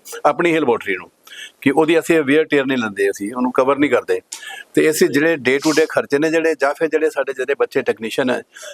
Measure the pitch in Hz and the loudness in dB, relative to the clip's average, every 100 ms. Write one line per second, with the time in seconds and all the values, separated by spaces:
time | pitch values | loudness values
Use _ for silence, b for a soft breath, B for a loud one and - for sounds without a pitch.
0 | - B 147 143 170 160 135 107 101 92 | -6 B -2 0 0 0 0 0 -2 -8
1 | 87 _ - B B _ 135 139 156 165 | -8 _ -20 B B _ 0 2 4 2
2 | 151 165 135 151 151 143 135 131 110 98 | 2 2 4 2 2 2 2 0 -2 -2
3 | 98 98 101 127 127 123 127 139 143 113 | -2 -2 -6 -2 -2 2 2 2 2 0
4 | - 92 - B B B B - 151 151 | 0 -4 -6 B B B B 0 2 2
5 | 175 139 160 160 123 139 156 151 156 139 | 2 2 0 0 0 0 0 2 2 0
6 | 113 139 160 165 160 156 139 - 160 156 | 0 0 0 0 0 0 -2 0 -2 0
7 | 156 147 135 131 127 139 120 139 123 107 | 0 -2 -6 -4 -4 -2 -2 -2 -2 -4
8 | 110 - 127 110 - B B | -4 -4 -2 -2 -6 B B